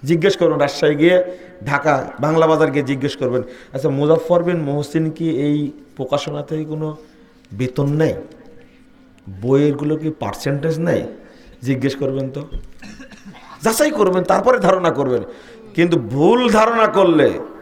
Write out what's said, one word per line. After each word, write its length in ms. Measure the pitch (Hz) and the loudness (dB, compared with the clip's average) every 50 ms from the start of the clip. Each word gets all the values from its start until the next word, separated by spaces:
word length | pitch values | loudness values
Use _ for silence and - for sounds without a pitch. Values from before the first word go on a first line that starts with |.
| - | 0
জিজ্ঞেস 320 | 135 170 160 156 190 190 | 0 0 2 2 2 2
করবেন, 220 | - - 160 156 143 | 2 2 0 2 2
রাজশাহী 360 | 143 139 - - - 151 147 | 0 -2 0 0 0 0 2
গিয়ে, 300 | 143 156 175 180 180 180 - - - - - - - 104 | 4 4 4 4 4 2 0 -6 -14 -16 -20 -20 -14 -6
ঢাকা 440 | 143 143 143 143 156 147 - - - - - | -4 -4 0 0 0 0 0 -2 -6 -8 -4
বাংলা 260 | 127 151 160 165 160 | -2 0 2 4 4
বাজার 240 | 160 160 151 156 151 | 4 4 4 2 2
গিয়ে 140 | 135 147 139 | 2 -2 -2
জিজ্ঞেস 320 | 127 139 135 131 143 143 | -2 -4 -2 -2 -4 -4
করবেন, 260 | - 131 123 120 127 127 - - - - - - | -2 -4 -2 -2 -2 -4 -6 -14 -20 -20 -12 -10
"আচ্ছা, 160 | 139 147 151 | -4 -4 -2
মুজাফফর 540 | 139 139 147 151 165 160 - - 175 175 170 | -2 0 2 2 2 2 2 2 0 2 2
বিন 180 | 175 175 170 | 0 -2 -2
মহসিন 500 | 156 139 139 147 147 - - 160 160 160 | -2 -2 -4 -4 -4 -2 -2 -2 -2 -2
কি 200 | 156 - 165 160 | -4 -4 -4 -2
এই 420 | 147 127 143 147 147 147 147 139 - - - - _ | -2 0 0 0 0 -2 -2 -4 -8 -12 -20 -20 _
প্রকাশনা 460 | - 135 - - 143 - 160 147 147 147 | -10 -6 -4 -4 -4 -4 -6 -8 -10 -8
থেকে 220 | - 160 156 156 | -8 -6 -6 -6
কোনো 320 | 156 156 156 156 156 156 151 - - - - - _ _ _ _ _ - | -6 -6 -6 -6 -8 -8 -10 -16 -20 -20 -20 -20 _ _ _ _ _ -8
বেতন 340 | 98 127 127 - 143 139 143 147 | -6 -6 -4 -2 -2 -2 0 2
নেয়? 220 | 151 160 160 - - - - - - - - - - - - _ _ _ - _ _ - _ _ - _ - 95 95 104 | 2 0 0 0 -4 -10 -16 -20 -20 -20 -20 -20 -20 -20 -20 _ _ _ -20 _ _ -20 _ _ -20 _ -18 -14 -8 -2
বইয়েরগুলো 540 | 123 135 139 147 147 139 143 147 147 156 | 2 2 4 4 4 2 0 -2 -2 -2
কি 140 | 156 156 156 | -2 -4 -6
পার্সেন্টেজ 720 | 156 - - 101 98 - - 139 147 143 139 160 156 156 | -6 -6 -8 -8 -8 -6 -4 -4 -4 -2 -2 -2 -2 -2
নেয়?" 260 | 165 170 - - - 113 - - - - - - - - - - - | 0 0 0 0 -2 -6 -12 -16 -20 -20 -20 -20 -20 -20 -20 -12 -4
জিজ্ঞেস 340 | 123 139 120 127 139 135 | -4 -2 0 0 -2 -2
করবেন 340 | - 143 135 135 135 135 131 | -2 -4 -4 -4 -4 -6 -6
তো, 100 | 135 147 147 160 - - - - - - - 208 - - 269 - - - - 202 - - - - - - - | -8 -10 -14 -10 -10 -12 -12 -12 -18 -20 -20 -20 -20 -20 -20 -20 -20 -20 -20 -20 -20 -20 -20 -20 -20 -4 -2
যাচাই 280 | 220 220 - 294 - | -2 0 2 0 0
করবেন, 340 | - - 208 190 180 185 175 | 2 2 2 2 2 0 0
তারপরে 340 | - 180 156 - 233 262 233 | 2 0 2 4 2 2 4
ধারণা 320 | 196 190 190 190 175 165 | 4 2 2 2 2 0
করবেন। 320 | - 139 139 131 123 113 101 - - - - - - - - - - | 0 0 0 0 0 -2 -2 -6 -14 -20 -20 -20 -20 -20 -20 -10 0
কিন্তু 240 | - 170 175 165 170 | 0 2 2 2 0
ভুল 520 | 120 104 113 139 151 190 226 247 254 233 | -2 -2 0 2 4 6 6 4 4 4
ধারণা 360 | 202 214 220 226 233 226 220 | 4 4 4 4 4 2 2
করলে 540 | 208 - 196 190 180 165 151 135 113 - - - - - - | 2 4 4 4 4 6 6 4 4 2 -2 -8 -12 -16 -20